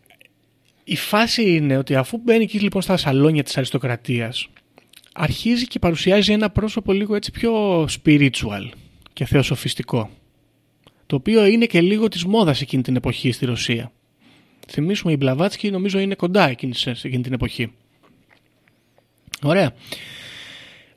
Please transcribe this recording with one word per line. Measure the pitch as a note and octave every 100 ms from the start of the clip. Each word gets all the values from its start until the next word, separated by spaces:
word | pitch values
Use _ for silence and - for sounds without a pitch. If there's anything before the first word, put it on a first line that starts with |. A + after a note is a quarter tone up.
| _ _ _ _ _ _ _ _
Η | - E3+
φάση | - G#3 A3+ - G#3+
είναι | E3 D3 C3+
ότι | C3
αφού | C3+ C3 A#3
μπαίνει | A#3+ A3+
εκεί, | A3 G#3+
λοιπόν, | G3+ G3
στα | F3+ F3+
σαλόνια | D3+ C3+ D3 D#3
της | C3+ -
αριστοκρατίας, | C3 C#3 B2+ A#2+ - A#2+ A2+ B2 - _ _ _ _ - _
αρχίζει | - D3+ - A3 A#3+ B3
και | -
παρουσιάζει | F3 E3 F#3 G3+ G3+
ένα | G#3+ G#3+
πρόσωπο | - G#3+ A3 G3+
λίγο | G3 G#3
έτσι | G#3 A3
πιο | - A#3 A3+ G#3 E3+
spiritual | D3+ - E3 D3 C#3 - A#2 G2+ G#2+ - - _ _
και | -
θεοσοφιστικό, | B2+ C#3+ B2+ C3+ C3 - - B2 G#2+ - _ _ _ _ _ _ _ _ _
το | C#3+
οποίο | G#3 A3
είναι | G3+ A3+ A#3
και | E3+
λίγο | F3 G#3+ A3
της | F#3
μόδας | F3 A3+ F3+ C3
εκείνη | - C3+
την | B2+ B2+
εποχή | C3 A#2 C3+
στη | A#2
Ρωσία. | B2+ A#2 - A#2 A#2 _ _ _ _ _ _ _ -
Θυμίσουμε, | - D#3 G3+ F3
η | D3
Μπλαβάτσκι | C3+ C3 G3 - G#3
νομίζω | F#3+ G3 F#3+
είναι | G3
κοντά | G3 F3+ G3 D#3
εκείνη, | A#2+ C3
σε, | A#2+ -
σε | A#2 C#3
εκείνη | B2
την | B2
εποχή. | B2 B2 - A#2 - _ _ _ _ _ _ _ _ _ _ _ _ _ _ - -
Ωραία. | C#3+ F3+ D#3 - - - - - - - - - - - _